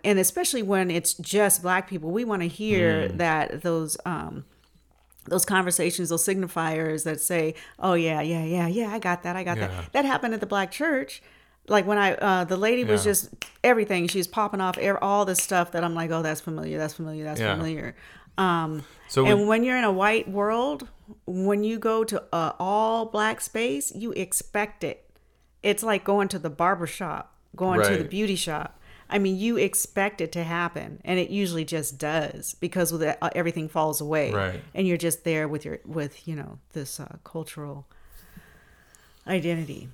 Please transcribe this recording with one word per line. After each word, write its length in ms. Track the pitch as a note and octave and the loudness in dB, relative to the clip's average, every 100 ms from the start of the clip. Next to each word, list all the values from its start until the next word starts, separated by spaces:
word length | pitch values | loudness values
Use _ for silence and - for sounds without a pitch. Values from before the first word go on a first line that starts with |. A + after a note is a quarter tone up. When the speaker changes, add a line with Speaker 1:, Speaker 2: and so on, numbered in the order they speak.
Speaker 1:
and 160 | - G3 | 2 4
especially 420 | F#3 - F4+ C4 | 4 2 0 0
when 300 | G3 G3 F#3 | 2 2 2
it's 220 | E3+ E3+ - | 0 0 -4
just 480 | E3+ G3 G#3 F#3 | -2 2 4 4
black 240 | F3+ F#3 G3 | 2 0 0
people, 220 | F3+ D#3 | -6 -4
we 120 | F#3+ A#3+ | -2 -2
wanna 200 | G3+ E3+ | -2 -2
hear 640 | - G#3+ G3+ E3+ D#3+ D#3 | -4 0 4 6 4 0
Speaker 2:
Mm. 80 | - | 0
Speaker 1:
that 440 | E3+ D#3 - C#3+ | 2 2 0 -2
those, 340 | F3 E3 D#3 - - | 0 0 0 -4 -4
um, 400 | D#3+ D#3+ D#3+ C3+ _ _ _ _ _ _ _ - | -6 -6 -10 -14 _ _ _ _ _ _ _ -4
those 140 | F3+ - | 0 2
conversations, 600 | F#3+ F3+ F3 E3+ E3+ F3 | 2 2 2 0 0 -2
those 140 | E3 F#3 | 0 2
signifiers 800 | G3 F3+ F3+ D#3+ D#3+ D#3+ D#3 | 0 0 -2 -2 0 0 -2
that 160 | D#3+ D3+ | -2 -2
say, 340 | - F3 D#3+ D#3+ - - | 0 0 0 -2 -14 -4
"Oh, 160 | F#3+ E3+ | 2 2
yeah, 260 | E3 D#3 | 2 0
yeah, 240 | D3+ E3 D#3+ | 0 -2 0
yeah, 220 | F3+ E3+ | 0 2
yeah, 260 | F#3+ A3+ | 0 -2
I 60 | G#3+ | -2
got 240 | F#3 F3 | -2 -2
that, 120 | F3 F#3 | -4 -6
I 80 | |
got 140 | F3+ F3 | -4 -2
that." 120 | G2 | -2
Speaker 2:
Yeah. 120 | F#2 E2 | -4 -2
Speaker 1:
That 140 | - C4+ | 0 2
happened 280 | C4 A#3+ | 2 0
at 60 | A3 | -2
the 60 | G#3 | -2
black 260 | G3+ F#3+ | 0 -2
church. 500 | - D#4 C#4 C#4 - - - _ _ - | -2 0 0 -4 -12 -18 -20 _ _ 2
Like, 180 | G#3 F#3 | 2 4
when 120 | G#3 | 4
I, 160 | G3 | 4
uh, 300 | - G3+ F#3 E3+ | 4 2 2 2
the 100 | F#3 | 2
lady 300 | G#3 B3 A#3+ | 2 2 2
was 200 | G#3 G3+ | 2 4
Speaker 2:
Yeah. 60 | |
Speaker 1:
just 180 | G3 - - - - | 2 -2 -10 -14 0
everything. 460 | B3 A#3 G#3 F#3 F3 | 4 4 4 2 2
She 120 | G3 | 0
was 80 | F3+ | -2
popping 340 | - G#3 G3+ | 0 -2 0
off 160 | F#3 F#3 | -2 0
ev-, 200 | G3 G3 | 0 2
all 240 | G3 G3+ G3 | 2 2 2
this 140 | F3+ | 0
stuff 320 | - F#3 F3 | 2 2 2
that 100 | F3 | 0
I'm 100 | E3+ | -2
like, 180 | E3 E3 | -2 -2
"Oh, 100 | E3 | -2
that's 180 | D#3+ D#3 | -2 -4
familiar, 380 | - D#3 D#3 D#3 | -6 -8 -6 -4
that's 160 | D3+ | -6
familiar, 320 | - D#3+ D#3 D3+ | -6 -10 -8 -8
that's 160 | D3+ | -2
Speaker 2:
Yeah. 140 | A2 - | 0 0
Speaker 1:
familiar." 380 | D#3+ D#3 - - - - - - | -2 -6 -8 -14 -20 -20 -14 -2
Um, 460 | F#3+ E3+ D#3+ D#3 C#3 - - | 2 2 0 -4 -10 -20 -4
Speaker 2:
So 160 | - C3+ | 2 6
Speaker 1:
and 160 | G#3 | 6
Speaker 2:
we 40 | G#3 | 6
Speaker 1:
when 160 | A3 B3 | 4 4
you're 120 | B3+ | 2
in 60 | |
a 80 | A3+ | 2
white 380 | F#3 G3+ A3 - | 4 2 2 0
world, 580 | G3 G#3 A3+ C4 C#4+ B3+ - - G#3 - | -2 0 0 0 -4 -10 -18 -20 -16 -8
when 380 | F3+ F#3+ G#3 G#3+ | -2 2 2 0
you 120 | A3+ | 0
go 280 | A3 A3 A3 | 0 2 0
to 180 | G3+ - | -2 -2
a 220 | E3+ D#3+ - | 0 0 -2
all 480 | F3+ G#3 A3 A3+ A3+ | 0 2 2 0 0
black 360 | G#3+ G#3+ A3 | 0 0 0
space, 520 | - A3 A#3 C#4+ C#4 | -6 -2 -2 0 -4
you 200 | - A3+ | -6 -6
expect 680 | - F#3 - - G#3 G#3 - D#3 | -4 -2 -4 -2 -4 -4 -4 -8
it. 240 | - _ _ _ _ _ _ | -8 _ _ _ _ _ _
It's 220 | G3+ G#3 | 0 0
like 220 | A3+ G3+ - | 2 0 4
going 240 | G3+ G3 | 2 2
to 100 | F#3+ | -2
the 100 | D#3+ | -6
barber 380 | C#3 E3+ F#3+ E3 | 0 2 2 -2
shop, 460 | - F3+ D3 - _ _ - | -6 -6 -6 -10 _ _ -2
going 260 | F#3 F3+ | 2 4
to 80 | G#2 | 4
the 120 | G3 | 4
Speaker 2:
Right. 80 | D#3 | 0
Speaker 1:
beauty 260 | F#3+ G#3+ F#3+ | -2 0 0
shop. 400 | - D#3 D#3+ - - - - | -2 -4 -6 -12 -20 -20 -2
I 100 | G3+ | 0
mean, 180 | G3 F#3+ | 2 2
you 180 | A3 A#3 | 0 2
expect 640 | G3+ - - - G3 G3+ | 2 0 -2 0 -2 0
it 140 | D#3+ | -6
to 100 | E3+ | -4
happen, 560 | E3 E3+ E3+ E3+ - D3+ - | -4 -2 -4 -4 -10 -12 -2
and 120 | F#3 | 0
it 120 | F3+ | 0
usually 340 | G3+ F#3+ E3 | 0 0 0
just 340 | D#3 D#3+ D3 C3+ | -2 -2 -4 -4
does 580 | D3+ D#3+ D3+ - - - | -2 0 -2 -6 -10 -6
because 360 | F3 F#3 E3+ | -4 0 0
of 80 | E3 | 2
the, 180 | D#3 - | 0 0
uh, 60 | E3+ | -2
everything 360 | - E3+ E3 D#3 | 0 -2 -2 -2
falls 320 | E3 D#3 D3 | 0 0 0
away, 320 | D3 D#3 C3+ | 0 0 2
Speaker 2:
Right. 260 | G#2 F#2+ F2+ - - | 0 0 -4 -10 -2
Speaker 1:
and 100 | F#3+ | 0
you're 120 | F3 | 2
just 260 | E3+ D3+ | 0 -2
there 240 | - D#3 D#3 | 0 0 -2
with 160 | D3+ | -4
your, 160 | D#3 D#3 - | -6 -10 -8
with, 420 | D#3 D3 - - | -6 -6 -8 -10
you 80 | D3+ | -10
know, 240 | C#3+ - _ | -10 -16 _
this, 260 | E3 C#3 - | -10 -10 -12
uh, 160 | C#3+ - | -14 -16
cultural 640 | - E3 D#3 - D3 C#3+ C3+ - - - - - - - - - _ - - _ - | -12 -12 -10 -12 -12 -12 -16 -20 -20 -20 -20 -20 -20 -20 -20 -20 _ -20 -20 _ -2
identity. 640 | F#3 E3 E3 D3+ C#3 B2+ | 0 0 -2 -4 -8 -12